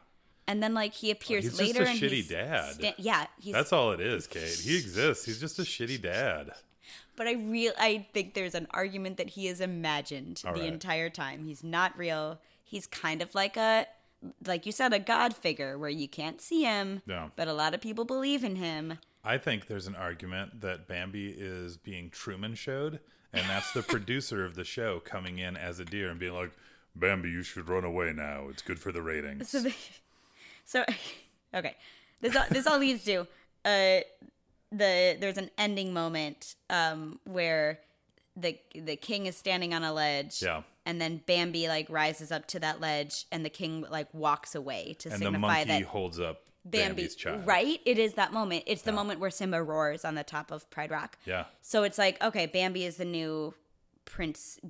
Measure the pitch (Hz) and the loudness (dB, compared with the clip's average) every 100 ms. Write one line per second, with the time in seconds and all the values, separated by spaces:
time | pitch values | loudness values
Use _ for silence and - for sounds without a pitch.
0 | _ _ _ _ - 208 214 226 208 - | _ _ _ _ -2 0 2 2 0 -2
1 | 220 208 - 214 120 143 208 240 247 233 | -2 -2 0 0 2 2 4 6 4 4
2 | 139 135 85 82 123 143 71 76 208 - | 2 2 0 -2 0 0 -2 -2 -2 -2
3 | 202 180 151 - 202 196 151 170 117 90 | 2 2 2 -8 0 2 4 6 6 4
4 | 101 104 - - 80 85 95 175 113 90 | 2 0 -2 -6 -2 -2 2 0 2 2
5 | 151 120 - 113 151 - 175 - 117 131 | 4 2 -2 -6 -6 -4 -4 -2 -4 -2
6 | 90 95 131 78 73 - - _ - - | -2 0 0 0 -6 -14 -20 _ -20 -20
7 | - - 233 240 214 226 226 - 220 214 | -20 -4 -2 0 -2 2 2 4 4 4
8 | 202 208 185 208 185 170 160 - 196 190 | -2 -4 -4 -2 -2 -4 -4 -2 -2 -2
9 | 190 190 175 196 190 180 185 170 165 147 | -6 -4 -6 -4 -6 -2 -4 -2 0 -2
10 | 139 139 147 - 185 170 165 160 180 160 | -2 -8 -8 -8 -4 -2 -2 -4 -2 -2
11 | 165 170 139 147 156 147 165 170 185 175 | -2 -4 -6 -6 -10 -10 -2 2 2 2
12 | 170 156 156 156 _ _ _ 208 - - | -2 -2 -2 -6 _ _ _ -12 -10 -4
13 | 165 160 175 196 196 226 220 220 220 - | -2 -2 -2 0 0 2 6 6 4 -6
14 | _ _ - - 175 175 208 208 262 202 | _ _ -18 -12 -4 -2 -2 2 4 4
15 | 190 233 240 214 175 151 135 139 151 151 | 4 4 4 2 -2 0 -4 -4 -4 -4
16 | 143 - 156 160 - 330 269 208 196 196 | -4 -4 -8 -8 0 2 4 2 0 -4
17 | - 87 78 - 135 151 156 175 226 220 | -4 -6 -6 -4 -2 2 0 0 -4 -4
18 | 233 262 277 285 240 190 170 160 160 160 | -2 0 2 2 0 -2 -2 -4 -6 -8
19 | - _ 107 127 151 110 - 101 92 92 | -14 _ -2 0 0 -2 -2 -6 -6 -6
20 | 90 87 92 92 98 117 101 90 90 87 | -6 -6 -6 -6 -8 -8 -6 -6 -6 -8
21 | 92 101 101 - 95 92 87 85 - 92 | -6 -6 -8 -8 -8 -8 -8 -12 -12 -10
22 | 85 - - 95 107 113 - 135 151 151 | -10 -10 -8 -6 -6 -6 -6 -4 -4 -6
23 | - _ _ 92 95 98 - 127 - 123 | -14 _ _ -2 0 0 0 -2 0 0
24 | 101 127 131 107 92 87 90 - 113 87 | 2 -2 0 -2 -2 -4 -6 -2 -2 -2
25 | - 101 92 90 90 90 87 85 85 101 | -4 -8 -6 -4 -4 -4 -6 -6 -6 -2
26 | 95 85 90 90 90 - - - _ - | -2 -2 -4 -4 -6 -8 -20 -20 _ 0
27 | 90 95 87 87 87 - 82 92 90 87 | 4 4 0 -4 -4 -8 0 0 2 2
28 | 85 78 73 71 69 67 - 85 101 85 | 0 0 -4 -6 -8 -10 -6 -6 -4 -4
29 | 82 78 71 69 - 277 247 - - - | -2 -2 -4 -6 -4 -2 -2 -4 -12 -20
30 | _ _ _ _ - - - 254 247 226 | _ _ _ _ -20 -20 -4 0 0 -2
31 | - - - _ _ 185 156 - - - | -6 -14 -20 _ _ -6 -4 -8 -18 -20
32 | _ _ - 247 262 262 285 285 277 247 | _ _ 2 4 4 4 6 6 6 2
33 | - 190 175 - _ _ 208 202 190 185 | 2 0 -2 -10 _ _ 4 6 8 6
34 | - - - _ _ _ _ 208 202 180 | 4 -8 -20 _ _ _ _ 2 4 8
35 | 180 175 196 196 190 - 208 196 190 175 | 6 4 0 -2 -6 0 0 2 0 0
36 | 165 160 151 143 - - _ 180 165 160 | 0 0 -4 -6 -14 -16 _ 2 2 0
37 | 156 - - 185 170 160 151 156 - _ | -8 -10 -6 0 2 4 4 0 -10 _
38 | _ _ _ - 170 165 _ 156 160 147 | _ _ _ -4 -4 -4 _ -10 -6 -6
39 | - 208 196 175 - 185 175 165 160 156 | -4 -2 -2 -4 0 0 2 0 0 2
40 | 151 143 139 - 92 78 - _ - 170 | 2 2 -2 -2 0 -2 -6 _ -6 -2
41 | 160 160 - 175 175 165 165 156 156 160 | -2 -2 2 2 2 0 0 0 0 2
42 | 156 156 156 160 - 180 156 156 160 151 | 2 0 -4 -6 -4 -2 -2 0 0 0
43 | 147 - - 170 160 - 175 160 151 156 | -2 -6 -6 -4 -4 -4 -6 -6 -4 -6
44 | 147 160 151 147 - 156 135 113 - - | -6 0 2 2 0 -6 -4 -6 -6 -10
45 | - 104 101 101 104 160 151 156 95 104 | -6 -2 0 2 4 4 4 2 2 -2
46 | 92 85 85 80 - _ 180 214 196 180 | -2 -2 -4 -4 -14 _ -2 2 2 0
47 | 165 - 185 160 185 180 240 330 - 226 | -4 -4 -4 -2 4 4 4 2 4 4
48 | 220 202 190 220 202 170 - 208 - 208 | 4 4 2 2 0 -2 0 -2 0 0
49 | 208 170 190 - 190 170 156 156 151 151 | 0 0 -2 -2 0 0 0 2 2 0
50 | 165 151 147 151 147 156 - - 156 156 | -2 -4 -4 -6 -6 -10 -10 -6 -4 -4
51 | - - - 92 - - - 220 202 202 | -6 -10 -4 -4 -4 -12 0 4 4 4
52 | 196 190 226 220 165 185 185 185 180 165 | 4 4 0 2 0 2 2 0 -4 -4
53 | 175 170 160 156 151 - _ _ _ _ | -4 -2 -2 -2 -4 -8 _ _ _ _
54 | - - 165 151 - - 175 | -14 -6 -4 -4 -10 -12 -6